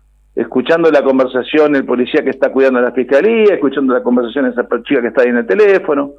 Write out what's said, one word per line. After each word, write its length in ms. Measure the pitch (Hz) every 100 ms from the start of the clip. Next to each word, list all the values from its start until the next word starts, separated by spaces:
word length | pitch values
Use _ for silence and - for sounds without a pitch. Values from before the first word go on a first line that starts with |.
| _ _ _
escuchando 560 | - 113 131 123 165 165
la 120 | 147
conversación 720 | 135 131 127 127 120 156 151
el 120 | 143 131
policía 360 | 123 127 151
que 80 | 135
está 220 | 131 131
cuidando 280 | 131 135 123
la 100 | 123
fiscalía, 640 | 123 120 139 196 226 214
escuchando 400 | 165 139 143 131
la 80 | 123
conversación 440 | 123 123 117 147 131
esa 220 | 120 120
per-, 140 | 120
chica 180 | - 139
que 80 | 117
está 140 | 123
ahí 80 | 123
en 80 | 120
el 80 | 117
teléfono. 680 | 190 208 190 185 143 143